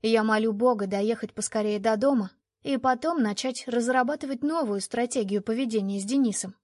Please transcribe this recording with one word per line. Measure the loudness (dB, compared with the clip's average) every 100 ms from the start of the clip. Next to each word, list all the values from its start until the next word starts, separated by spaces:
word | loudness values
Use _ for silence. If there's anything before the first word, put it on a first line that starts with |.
Я | 4 4
молю | 4 2 2
Бога | 2 2 2 0
доехать | 0 0 -2 -4
поскорее | -8 -4 -2 0 0
до | 0 2
дома | 4 2 -2 _ _ _
и | -4 0
потом | 2 2 0 2
начать | 0 0 -4 -6 -4
разрабатывать | -2 2 2 2 -2 -4 -4
новую | -2 0 -2 -2
стратегию | -4 -4 -2 -2 0 -2
поведения | -2 -2 0 0 -2 -4
с |
Денисом. | -2 2 2 0 -8 -12